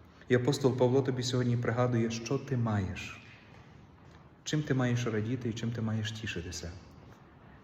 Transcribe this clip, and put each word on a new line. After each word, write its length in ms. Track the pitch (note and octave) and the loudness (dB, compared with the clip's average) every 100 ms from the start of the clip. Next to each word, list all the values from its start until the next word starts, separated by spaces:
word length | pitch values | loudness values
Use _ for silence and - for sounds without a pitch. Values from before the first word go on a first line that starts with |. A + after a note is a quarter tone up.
| - - - | -20 -20 2
І 80 | B2 | 4
апостол 420 | B2 C#3+ C3 A#2+ | 4 2 2 4
Павло 240 | B2+ C3 | 4 4
тобі 220 | C3 B2 | 2 -2
сьогодні 340 | A#2+ B2+ B2 A#2+ | 0 0 2 2
пригадує, 540 | A#2 A2+ B2 A#2+ A2+ | 0 2 2 2 0
що 260 | - - C#3 | -2 -2 -4
ти 200 | - B2+ | 0 0
маєш, 640 | A2+ G#2 F2+ E2+ - - - - - - - - - - - - - - | 2 0 0 -4 -10 -14 -18 -20 -20 -20 -20 -20 -20 -20 -20 -20 -20 -16
чим 200 | - D3+ | -2 -2
ти 100 | D3 | 2
маєш 320 | C3 B2 A#2+ A#2+ | 2 2 2 0
радіти 440 | G#2+ G#2+ B2+ A#2+ | -2 -2 -2 -4
і 40 | |
чим 180 | G#2 A2+ | -4 -4
ти 100 | A#2 | -4
маєш 300 | A2 A2 G#2+ | -2 -2 -4
тішитися. 600 | - G2+ F2+ F2+ F2 E2 - - - - - - - - - | -6 -6 -6 -8 -10 -10 -12 -18 -20 -20 -20 -20 -20 -20 -20